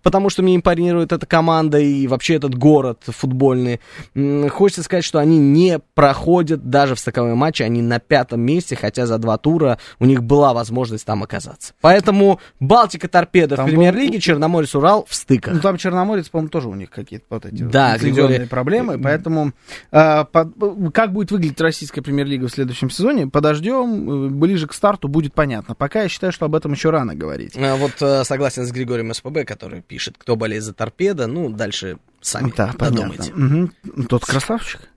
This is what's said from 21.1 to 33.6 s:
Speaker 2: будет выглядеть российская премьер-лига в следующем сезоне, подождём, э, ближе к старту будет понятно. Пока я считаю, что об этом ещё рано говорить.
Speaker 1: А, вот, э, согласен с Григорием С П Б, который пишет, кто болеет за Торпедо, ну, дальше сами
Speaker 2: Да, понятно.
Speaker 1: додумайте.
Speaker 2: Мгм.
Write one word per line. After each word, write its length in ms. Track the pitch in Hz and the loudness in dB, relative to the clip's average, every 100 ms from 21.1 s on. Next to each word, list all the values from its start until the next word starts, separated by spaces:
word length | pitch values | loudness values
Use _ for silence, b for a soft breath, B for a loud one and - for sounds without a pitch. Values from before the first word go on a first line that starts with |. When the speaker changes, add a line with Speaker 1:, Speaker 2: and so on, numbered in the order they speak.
Speaker 2:
будет 200 | 190 185 | -2 -2
выглядеть 280 | 196 160 131 | 0 -2 0
российская 400 | 160 156 147 - | -2 -2 -10 -10
премьер-лига 440 | 139 143 139 135 127 | -4 -4 -2 -4 -4
в 40 | |
следующем 360 | - 131 120 131 | -4 -6 -4 -6
сезоне, 360 | - 214 285 139 | 0 0 0 0
подождём, 1000 | 147 151 151 185 262 247 214 - 139 135 | 0 2 0 -2 -2 -2 -4 -4 -4 -4
э, 20 | |
ближе 360 | 139 165 190 151 | 0 0 0 -4
к 40 | |
старту 360 | - 202 202 143 | 0 0 0 -2
будет 260 | 151 143 | -2 -2
понятно. 400 | - 147 110 - | -2 -2 -4 -8
Пока 280 | 117 143 220 | -6 -4 -2
я 60 | - | -4
считаю, 240 | - 185 | -4 -6
что 140 | - 156 | -4 -2
об 80 | |
этом 180 | 156 151 | -2 -2
ещё 180 | 143 160 | -2 0
рано 240 | 160 117 | 0 -2
говорить. 400 | 73 76 69 - - | -6 -8 -8 -10 -4
Speaker 1:
А, 180 | 135 135 | -2 0
вот, 160 | 143 - | -2 0
э, 240 | 139 139 | 0 0
согласен 400 | 127 135 139 127 123 | 0 -2 -2 -4 -8
с 40 | |
Григорием 400 | 123 123 120 113 | -6 -4 -4 -6
С 80 | 120 | -8
П 80 | 127 | -6
Б, 140 | 151 | -6
который 380 | 127 107 - - | -6 -12 -14 -16
пишет, 320 | - 92 - - | -16 -12 -12 -12
кто 200 | - 113 | -4 -2
болеет 260 | 110 107 | -2 -6
за 100 | 107 | -8
Торпедо, 540 | - 113 _ 190 175 117 | -8 -10 _ -2 -2 -4
ну, 240 | 151 151 | -4 -6
дальше 480 | 107 110 - 95 87 _ _ | -6 -6 -6 -10 -12 _ _
сами 300 | - - 127 - | -10 -4 -4 -2
Speaker 2:
Да, 160 | 120 120 | -4 -2
понятно. 300 | 117 113 101 | 0 0 -2
Speaker 1:
додумайте. 240 | - - | -8 -10
Speaker 2:
Мгм. 380 | 165 135 151 | -2 0 2